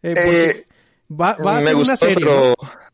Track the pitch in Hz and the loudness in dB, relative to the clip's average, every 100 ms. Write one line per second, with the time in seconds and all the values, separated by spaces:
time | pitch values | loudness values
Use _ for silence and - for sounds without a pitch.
0 | 170 170 175 170 165 - - _ _ _ | -4 -2 2 2 0 -2 -12 _ _ _
1 | _ 151 175 202 185 214 151 151 135 139 | _ -4 -4 -2 -2 0 0 0 0 0
2 | 175 180 156 139 127 123 139 - - | 0 0 2 2 2 0 -4 -20 -20